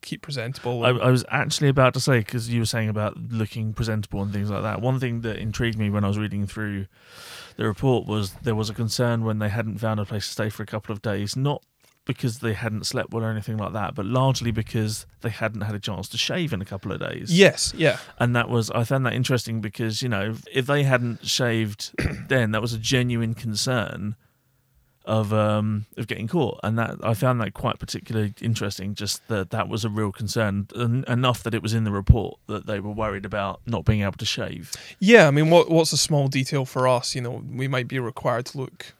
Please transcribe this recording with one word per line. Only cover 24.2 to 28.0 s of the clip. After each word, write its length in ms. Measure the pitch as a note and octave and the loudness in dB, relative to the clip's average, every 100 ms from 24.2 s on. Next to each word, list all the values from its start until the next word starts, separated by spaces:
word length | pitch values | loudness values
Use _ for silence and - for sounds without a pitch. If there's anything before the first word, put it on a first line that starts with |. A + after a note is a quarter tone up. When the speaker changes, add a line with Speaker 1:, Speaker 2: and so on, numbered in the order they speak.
| _ _ _ _ _ _ _ _ - | _ _ _ _ _ _ _ _ -2
Speaker 2:
of, 260 | A2 G#2 | 0 2
um, 520 | G#2+ G#2+ G#2+ G#2+ G#2 G#2+ - | 2 4 2 2 0 -4 -8
of 120 | A2+ | -6
getting 200 | A#2+ A2 | -4 -2
caught. 320 | F3 B2 - | 2 0 0
And 160 | G2+ A2+ | -2 0
that, 180 | A2+ - | 0 -2
I 100 | - | -2
found 260 | A2 B2+ B2 | 2 2 2
that 140 | G#2+ | -2
quite 260 | - A#2+ G#2+ | -2 -4 -4
particularly 540 | - A2 | -6 -10